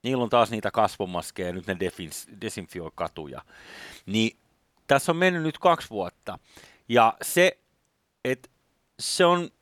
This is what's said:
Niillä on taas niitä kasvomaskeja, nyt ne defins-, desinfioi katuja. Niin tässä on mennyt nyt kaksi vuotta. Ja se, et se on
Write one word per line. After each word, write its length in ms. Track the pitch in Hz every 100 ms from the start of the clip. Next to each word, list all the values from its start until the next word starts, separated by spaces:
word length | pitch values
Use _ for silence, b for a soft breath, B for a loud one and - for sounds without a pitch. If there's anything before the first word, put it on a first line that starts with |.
Niillä 200 | 120 131
on 60 | 117
taas 220 | 120 110
niitä 200 | 110 101
kasvomaskeja, 800 | 113 107 - 95 87 - - 90
nyt 140 | 90 90
ne 60 |
defins-, 680 | 90 90 - 82 - - -
desinfioi 500 | 110 - 87 90 80
katuja. 460 | - 82 - 73 64 _ B B B B B
Niin 320 | - 107 113 _ _ _ _ _ -
tässä 240 | 139 -
on 60 | 165
mennyt 260 | 185 175
nyt 140 | 156 -
kaksi 320 | 180 131 -
vuotta. 500 | 107 87 _ - 95 b b b b -
Ja 240 | 120 113 -
se, 360 | - 175 180 - _ _ _ _ _ _
et 260 | 127 131 - _ _ _ _ -
se 260 | - -
on 240 | 175 175 165 _